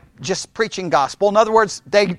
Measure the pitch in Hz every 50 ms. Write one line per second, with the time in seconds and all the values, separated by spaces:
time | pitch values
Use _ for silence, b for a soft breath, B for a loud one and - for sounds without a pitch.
0 | - _ _ - 131 156 185 - - - - - 226 190 - 190 180 165 160 147
1 | 135 127 - - 196 208 196 214 226 220 220 226 214 190 - - - - - 208
2 | 208 180 180